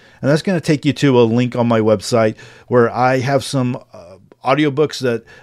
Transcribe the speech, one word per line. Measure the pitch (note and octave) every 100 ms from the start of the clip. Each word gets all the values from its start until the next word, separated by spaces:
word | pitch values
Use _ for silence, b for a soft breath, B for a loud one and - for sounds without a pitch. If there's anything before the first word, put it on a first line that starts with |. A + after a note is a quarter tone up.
| b b
and | B2+
that's | D3+
gonna | G#3 F3+
take | - D3
you | D3
to | B2+ C#3+ B2
a |
link | A2+ A#2 B2 B2
on | A#2
my | A#2
website | G#2+ G#2+ - A#2+ A2 G#2+ B B B
where | B2 A#2
I | G2+ B2+ C3
have | B2 C#3
some, | - C#3 B2 B2+ -
uh, | G2+ F2 F#2 _ _
audiobooks | A#2+ C#3 D3+ C3+ D3 -
that, | B2+ A#2 - B